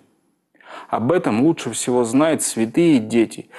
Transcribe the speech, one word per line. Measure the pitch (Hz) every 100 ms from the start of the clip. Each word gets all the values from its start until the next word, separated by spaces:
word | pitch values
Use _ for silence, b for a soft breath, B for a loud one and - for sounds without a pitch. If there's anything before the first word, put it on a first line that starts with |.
| _ _ _ _ _ _ B B B
Об | 117 117
этом | 180 175 110
лучше | 147 160 131
всего | 110 - 123 120
знают | 123 160 151
святые | - - 110 113 170 139
и |
дети, | 107 117 107 - -